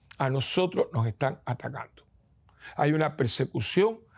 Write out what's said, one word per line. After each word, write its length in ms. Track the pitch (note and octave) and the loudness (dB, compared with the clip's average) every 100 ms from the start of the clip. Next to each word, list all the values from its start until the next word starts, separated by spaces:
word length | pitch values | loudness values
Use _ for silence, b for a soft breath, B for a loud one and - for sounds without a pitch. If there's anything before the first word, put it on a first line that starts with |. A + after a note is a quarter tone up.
| _ - | _ -2
a 140 | C3+ | 0
nosotros 560 | C3+ - - F#3 F#3 - | 0 0 2 2 2 0
nos 120 | - A#2 | 0 0
están 340 | G#2 C3+ - | 0 -2 -2
atacando. 640 | - B2 B2+ B2+ A#2 - _ _ _ _ _ B B - | -6 -6 -8 -10 -14 -18 _ _ _ _ _ B B 0
Hay 160 | D3 | 2
una 240 | D#3 D#3 D3 | 2 0 0
persecución 800 | A#2+ - C3 - A2+ - G#3 A3+ B | -2 0 -2 -4 0 2 2 2 B